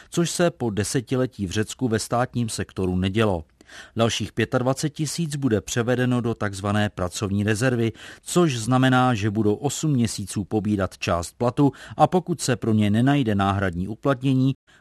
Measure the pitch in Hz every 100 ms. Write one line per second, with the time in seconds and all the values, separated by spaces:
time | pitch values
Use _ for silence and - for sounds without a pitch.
0 | - - 170 - 175 - 120 101 101 139
1 | 117 127 127 - 95 101 107 - 127 107
2 | - 120 127 123 113 - 95 - 92 92
3 | 92 101 110 87 - _ - - - -
4 | 113 - 107 - 110 127 123 131 156 -
5 | 151 - 165 147 135 104 - 123 113 123
6 | 127 123 117 113 104 95 101 104 104 -
7 | 90 - 101 101 104 107 131 120 113 -
8 | - - - 180 170 120 110 127 131 127
9 | 127 113 107 101 104 104 143 - 156 135
10 | 113 - 98 - 92 107 104 101 92 -
11 | - 87 85 - 120 123 143 - - -
12 | 147 185 170 165 - 120 113 110 104 107
13 | 131 143 113 101 98 98 95 85 92 113
14 | 143 131 135 131 131 135 _ _